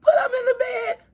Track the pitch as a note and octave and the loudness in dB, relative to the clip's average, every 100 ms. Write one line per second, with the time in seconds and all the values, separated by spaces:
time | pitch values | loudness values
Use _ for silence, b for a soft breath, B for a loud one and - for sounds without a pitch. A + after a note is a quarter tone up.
0 | - E5 C5+ B4+ B4 B4 B4+ B4 A4+ - | 4 2 2 -2 -2 -2 -2 -4 -6 -8
1 | _ | _